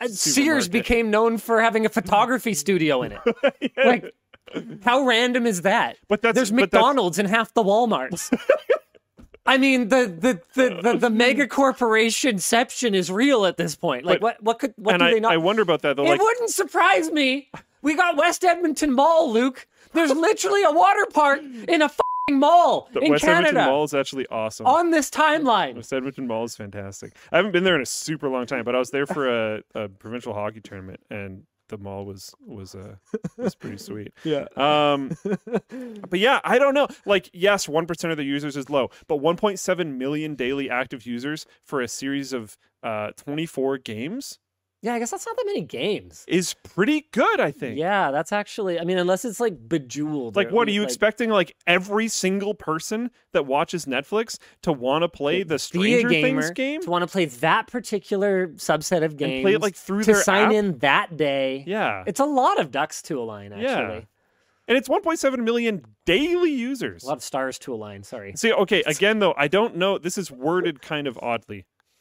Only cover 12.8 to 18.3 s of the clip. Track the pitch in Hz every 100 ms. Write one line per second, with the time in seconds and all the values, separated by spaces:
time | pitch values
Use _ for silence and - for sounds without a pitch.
12.8 | 240 196 170 185 277 254 190 165 175 -
13.8 | 170 127 160 180 214 - 214 226 262 -
14.8 | 208 180 170 220 220 165 165 220 180 151
15.8 | 151 131 311 - 440 494 453 - 370 349
16.8 | 349 381 320 302 269 269 - - - _
17.8 | 277 311 349 294 339